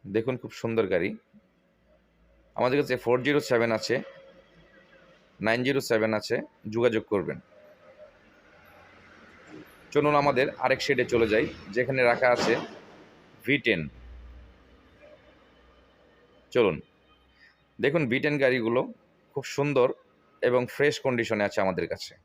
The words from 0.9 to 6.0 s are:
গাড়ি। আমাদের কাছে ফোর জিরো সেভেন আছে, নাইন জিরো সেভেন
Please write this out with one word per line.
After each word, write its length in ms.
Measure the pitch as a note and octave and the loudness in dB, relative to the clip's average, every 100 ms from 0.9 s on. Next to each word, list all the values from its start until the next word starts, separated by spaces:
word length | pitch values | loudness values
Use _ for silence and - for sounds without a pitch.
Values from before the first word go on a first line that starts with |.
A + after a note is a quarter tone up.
গাড়ি। 160 | F#2 F#2 A3 _ - _ _ _ _ _ _ _ _ _ _ _ - | 0 -2 -6 _ -20 _ _ _ _ _ _ _ _ _ _ _ -4
আমাদের 220 | B2+ C#3 | 0 0
কাছে 160 | C3+ B2 | 0 -2
ফোর 140 | A#2 B2+ C3 | 2 2 2
জিরো 140 | C#3+ D3 | 0 2
সেভেন 200 | A#2+ A#2 A2 | 2 2 0
আছে, 180 | - B2 - - - - _ - _ - _ - - _ _ _ | -2 -4 -4 -20 -20 -20 _ -20 _ -20 _ -20 -20 _ _ _
নাইন 200 | G#2 A#2+ B2+ | 0 0 2
জিরো 140 | C3+ - | -2 0
সেভেন 220 | A2 | 0